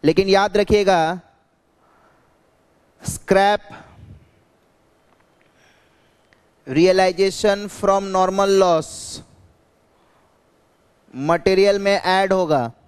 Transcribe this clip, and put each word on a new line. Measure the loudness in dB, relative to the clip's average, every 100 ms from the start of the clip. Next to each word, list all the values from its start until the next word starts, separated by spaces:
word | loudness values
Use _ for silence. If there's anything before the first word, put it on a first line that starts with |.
लेकिन | 2 0 2
याद | 2 2 0
रखिएगा, | 0 0 2 0 0 -6 _ _ _ _ _ _ _ _ _ _ _ _ _ _ _ _ _ _
scrap | -12 -12 -2 2 2 -2 -8 -20 -20 -20 -20 -20 _ _ _ _ _ _ _ _ _ _ _ _ _ _ _ _ _ _ _ _ _ _ _ _ -6
realization | 2 4 4 2 2 -2 0 -2 -2 -6
from | -4 0 0 0
normal | -2 0 0 2 2
loss | 2 0 -4 -16 -18 -18 -20 _ _ _ _ _ _ _ _ _ _ _ _ _ _ _ _ _ _
मटेरियल | -10 -2 0 2 2 2 2
में | 0
ऐड | -2 0 0 0
होगा। | -2 0 -2 -2 -10